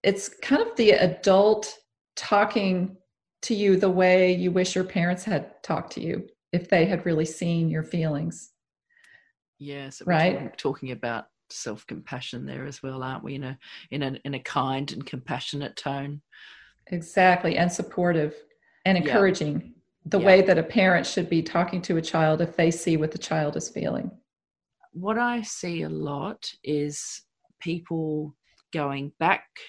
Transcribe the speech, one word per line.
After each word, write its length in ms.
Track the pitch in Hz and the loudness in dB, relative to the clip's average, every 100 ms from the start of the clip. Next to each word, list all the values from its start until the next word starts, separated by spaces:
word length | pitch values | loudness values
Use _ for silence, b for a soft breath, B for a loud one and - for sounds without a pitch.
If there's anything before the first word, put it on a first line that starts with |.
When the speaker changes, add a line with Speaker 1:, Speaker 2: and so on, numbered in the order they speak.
Speaker 1:
It's 260 | 196 196 - | -2 -2 -6
kind 320 | - - 285 | -12 0 0
of 140 | 453 - | 0 4
the 160 | 220 | 6
adult 840 | 190 185 - 202 190 208 214 - - _ _ _ - | 6 4 2 4 6 6 2 -2 -14 _ _ _ -14
talking 800 | - 202 214 226 190 185 185 - _ _ _ _ | 0 2 2 2 0 0 -2 -6 _ _ _ _
to 120 | - 214 | -4 0
you 220 | 202 185 | 4 4
the 120 | 190 | 4
way 440 | 185 185 185 185 | 4 6 6 6
you 180 | 180 180 | 4 0
wish 240 | 180 185 190 | 0 0 -2
your 80 | |
parents 400 | 185 190 170 180 | -2 0 0 -2
had 380 | - 160 - - | -2 -4 -4 -16
talked 300 | - 156 - | -6 -6 -4
to 80 | - | -10
you 260 | 165 - - _ _ | -6 -6 -8 _ _
if 160 | 175 170 | -4 2
they 160 | 180 175 | 2 4
had 200 | 180 180 | 0 -2
really 200 | 160 160 | -2 -2
seen 440 | - 170 170 165 | -4 -2 0 0
your 140 | 160 | -2
feelings. 680 | 156 175 160 147 117 - - _ _ _ _ b b b b b _ _ | -4 -4 -2 -2 -6 -8 -18 _ _ _ _ b b b b b _ _
Speaker 2:
Yeah, 300 | 143 139 139 | -14 -12 -14
so 160 | - - | -10 0
we're 80 | |
Speaker 1:
Right? 200 | 165 175 | 4 4
Speaker 2:
talking, 180 | - 127 - | 2 -6 -6
talking 340 | 139 131 127 | -4 -4 -8
about 360 | 117 120 113 - _ _ | -8 -6 -6 -8 _ _
self-compassion 960 | - 120 107 - - - 127 - 123 135 | -12 -10 -12 -12 -16 -12 -12 -10 -12 -10
there 200 | 131 135 | -10 -12
as 160 | 139 | -12
well, 200 | 135 131 | -10 -8
aren't 200 | 131 135 | -8 -8
we? 120 | - 139 | -10 -10
In 80 | |
a, 160 | 131 135 B B B | -10 -12 B B B
in 120 | 139 | -6
a, 160 | 135 135 143 | -6 -6 -8
in 80 | |
a 60 | 135 | -10
kind 520 | - 143 131 135 143 | -4 -2 -2 -2 -6
and 140 | - - | -10 -12
compassionate 720 | 127 - 127 - 143 143 - | -12 -8 -8 -6 -8 -10 -8
tone. 460 | 143 139 143 147 _ B B B B B _ | -8 -6 -8 -12 _ B B B B B _
Speaker 1:
Exactly, 720 | 175 165 - 185 175 165 - | -8 -2 4 6 6 2 2
and 140 | 180 | 0
supportive 640 | - 190 - 175 165 151 - - _ _ _ 190 | 0 -6 0 2 2 0 -4 -20 _ _ _ 2
and 120 | 185 | 2
Speaker 2:
Yeah. 60 | |
Speaker 1:
encouraging, 720 | 147 214 196 180 151 147 - - _ _ - | 4 4 4 2 -2 -4 -8 -20 _ _ -2
the 140 | 196 | 2
Speaker 2:
Yeah. 60 | 202 | 8
Speaker 1:
way 160 | 190 | 8
that 160 | 190 165 | 8 4
a 60 | |
parent 420 | 165 226 185 175 160 | 4 2 4 4 0
should 240 | - 165 | -4 0
be 120 | 165 | 0
talking 380 | 160 170 180 180 | 0 -2 -2 -4
to 140 | - 165 | -2 -2
a 40 | |
child 400 | 160 - 156 156 | 0 2 2 2
if 140 | 165 - | 0 2
they 160 | 165 | 2
see 260 | 170 - 160 | 2 0 0
what 140 | 156 | 0
the 60 | 180 | -4
child 380 | - 160 151 160 | -4 -2 -2 -4
is 140 | - | -8
feeling. 420 | - - - - - _ _ _ _ _ _ _ | -6 -4 -4 -6 -12 _ _ _ _ _ _ _
Speaker 2:
What 260 | 180 190 220 | -8 -4 -2
I 240 | 240 240 | -2 -4
see 380 | 214 - 175 170 | -8 -10 -8 -6
a 60 | 156 | -6
lot 600 | 156 151 143 - - - - | -6 -6 -6 -8 -10 -14 -12
is 600 | - 147 147 147 - - _ _ _ _ | -6 -4 -4 -8 -12 -14 _ _ _ _
people 760 | 170 175 170 165 156 151 151 - _ _ _ | -8 -8 -6 -6 -4 -4 -6 -14 _ _ _
going 380 | 165 143 139 143 - | -6 -4 -4 -8 0
back 260 | 165 - - - | 2 2 -2 -20